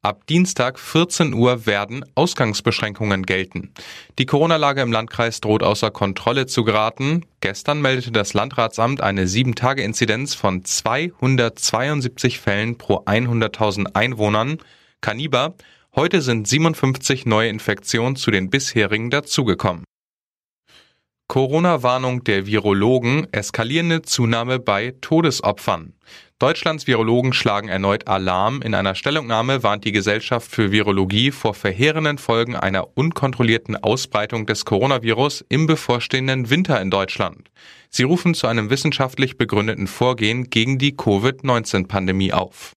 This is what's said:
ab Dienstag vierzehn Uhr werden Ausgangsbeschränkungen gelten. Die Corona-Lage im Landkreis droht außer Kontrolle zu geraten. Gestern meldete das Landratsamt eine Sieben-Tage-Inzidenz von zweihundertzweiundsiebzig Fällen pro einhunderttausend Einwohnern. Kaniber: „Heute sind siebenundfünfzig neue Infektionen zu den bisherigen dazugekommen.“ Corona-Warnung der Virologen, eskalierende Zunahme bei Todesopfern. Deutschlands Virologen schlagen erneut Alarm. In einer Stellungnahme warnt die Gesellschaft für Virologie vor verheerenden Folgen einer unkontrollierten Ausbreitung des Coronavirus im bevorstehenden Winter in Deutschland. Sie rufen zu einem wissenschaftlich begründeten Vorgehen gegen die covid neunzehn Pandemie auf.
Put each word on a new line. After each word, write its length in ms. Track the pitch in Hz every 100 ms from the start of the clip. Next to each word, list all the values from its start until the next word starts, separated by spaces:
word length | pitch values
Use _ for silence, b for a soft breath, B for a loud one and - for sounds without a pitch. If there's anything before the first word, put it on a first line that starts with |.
ab 280 | 104 104 -
Dienstag 500 | 165 180 - 127 127
vierzehn 560 | - 160 175 - 160
Uhr 320 | 117 120 123 110
werden 380 | 101 101 120 -
Ausgangsbeschränkungen 1120 | - 165 - 117 104 - - 107 101 107 98 95
gelten. 460 | 95 92 90 - - B B B -
Die 60 | 131
Corona-Lage 540 | 143 165 165 143 139
im 120 | 123
Landkreis 480 | 113 113 - 117 110
droht 240 | 110 107
außer 260 | - 107 110
Kontrolle 560 | - 98 92 - 131 131
zu 160 | -
geraten. 640 | 110 107 110 - 135 165 160 _
Gestern 420 | 95 95 - 151
meldete 300 | 139 131 120
das 200 | 113 101
Landratsamt 680 | 104 117 131 113 - 117 139
eine 260 | - 98 92
Sieben-Tage-Inzidenz 1080 | 104 127 107 123 135 104 110 113 107 147
von 300 | - 104 92
zweihundertzweiundsiebzig 1700 | - - - 123 170 - 127 131 117 - - 110 131 151 127 - - -
Fällen 400 | - 101 113 117
pro 240 | - 95 -
einhunderttausend 920 | 104 123 117 110 - 107 98 95 -
Einwohnern. 600 | 117 117 107 107 120 156 b b b b
Kaniber: 560 | - 110 151 127 143 - b b b -
„Heute 260 | 165 185
sind 240 | 127 117 104
siebenundfünfzig 800 | 143 165 160 131 131 - 131 123
neue 220 | 107 113
Infektionen 680 | 110 - 101 - 117 120
zu 160 | 131 -
den 200 | 101 92
bisherigen 600 | 135 135 - 101 107 117
dazugekommen.“ 720 | 139 143 - 123 95 104 87 87 _ _ _ _ _ _ _ _ b b b b _ _
Corona-Warnung 960 | - 131 151 180 165 127 127 127 123
der 240 | 120 98 98
Virologen, 800 | 107 101 98 107 127 120 139 -
eskalierende 680 | 107 104 - 113 151 170 165
Zunahme 580 | 160 - 117 117 120 127
bei 340 | 120 101 117 131
Todesopfern. 920 | - 160 165 - - 104 - 90 82 - B B B _
Deutschlands 480 | 127 - 170 156 -
Virologen 460 | 120 113 120 127
schlagen 360 | 120 117 101 104
erneut 380 | 95 98 101 -
Alarm. 560 | 95 92 90 104 135
In 100 | 113
einer 200 | 101 95
Stellungnahme 680 | 95 - 151 120 113 120 135
warnt 200 | 113 104
die 80 | 110
Gesellschaft 560 | 104 101 104 - 123 -
für 220 | - 104
Virologie 640 | 107 107 98 95 104 131
vor 200 | 139 110
verheerenden 640 | 101 104 92 139 156 156 147
Folgen 380 | - 117 117
einer 420 | 101 92 95 90 -
unkontrollierten 800 | 156 - 135 127 117 113 - 110
Ausbreitung 720 | - 123 - 107 104 117 107
des 180 | 107
Coronavirus 800 | - 101 127 135 113 110 139 - -
im 180 | 147 156
bevorstehenden 840 | 156 - 120 - 131 131 131 117
Winter 320 | 147 185 127
in 120 | 95
Deutschland. 580 | 98 95 - 95 80 - B B B B
Sie 140 | -
rufen 300 | 123 175 180
zu 120 | 165 117
einem 240 | 117 107
wissenschaftlich 680 | 135 160 - 135 - 131 -
begründeten 520 | 120 104 107 107 98
Vorgehen 600 | - 123 123 107 120 127
gegen 300 | 117 113 135
die 180 | 143 139
covid 460 | - 98 120 135
neunzehn 460 | 135 120 107 101 92
Pandemie 440 | 101 92 95 95
auf. 400 | 82 92 - -